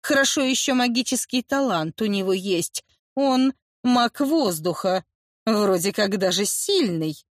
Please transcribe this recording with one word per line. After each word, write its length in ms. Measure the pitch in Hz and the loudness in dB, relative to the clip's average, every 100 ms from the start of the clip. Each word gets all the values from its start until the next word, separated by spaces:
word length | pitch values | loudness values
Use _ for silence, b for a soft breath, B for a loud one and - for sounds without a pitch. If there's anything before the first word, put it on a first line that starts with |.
Хорошо 400 | - 285 269 - | 2 2 2 0
еще 320 | 262 262 - | 0 0 0
магический 680 | 254 247 233 247 247 - 254 | 0 2 0 -2 -4 -2 -4
талант 580 | - 277 277 175 156 - | -2 -2 0 0 -4 -4
у 60 | 214 | -2
него 260 | 202 190 | -2 0
есть. 520 | 190 190 175 170 - _ _ _ | -2 0 -2 -2 -8 _ _ _
Он 400 | - 277 254 262 - _ _ | -2 2 2 2 -2 _ _
маг 380 | 247 247 233 - | 0 2 2 0
воздуха, 840 | 277 320 240 165 165 165 196 185 - _ _ _ - | 0 2 0 0 -4 -2 -2 -2 -4 _ _ _ -2
вроде 460 | 214 208 185 185 | 2 2 2 0
как 260 | 208 202 202 | 0 -2 0
даже 260 | 185 180 | 0 0
сильный. 800 | 202 - - 392 240 165 156 156 _ | -2 -4 0 0 2 0 -4 -6 _